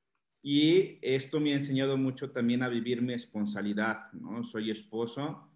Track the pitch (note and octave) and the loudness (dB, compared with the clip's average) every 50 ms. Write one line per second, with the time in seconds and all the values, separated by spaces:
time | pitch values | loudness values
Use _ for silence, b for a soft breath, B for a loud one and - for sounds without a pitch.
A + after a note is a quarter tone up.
0 | _ _ _ _ _ _ _ _ - C#3+ C#3+ D3 D3+ D#3 E3+ F#3+ F#3+ - - - | _ _ _ _ _ _ _ _ -4 0 4 6 6 8 6 6 4 2 -4 -6
1 | - B2 C3 C3 C3+ - - D3+ D3+ D3 C#3+ C#3+ C#3+ C#3 C3+ C3 C3+ C3+ C3+ C3+ | -2 0 0 0 0 -2 0 2 2 2 2 2 0 0 0 2 2 2 2 2
2 | C3+ C3 C3 - C#3+ C#3 - B2+ A#2+ A#2+ A#2+ B2 B2+ B2 A#2+ A#2 A2+ B2 B2 A#2 | 0 0 -2 -4 -8 -6 -2 0 2 2 2 2 2 0 0 0 0 0 0 0
3 | B2 B2+ A#2+ A#2+ - - - G#2+ G#2 G#2 G#2 G2+ G2+ G#2 G#2 G#2 A2 A2+ A2 - | 0 -2 -2 -4 -8 -6 -4 -4 -4 -2 -2 -2 -2 -2 0 0 0 0 -2 -4
4 | - - - - - - G#2 A#2+ A2+ - - A2 A2 A2 G#2+ G#2 - - A2 A2+ | -8 -14 -14 -12 -10 -8 -8 -8 -8 -6 -6 -4 -4 -2 -4 -4 -8 -8 -4 -4
5 | A#2 A#2 - C#3 C#3+ D#3 - - - - _ | -4 -4 -4 -4 -6 -6 -6 -10 -16 -20 _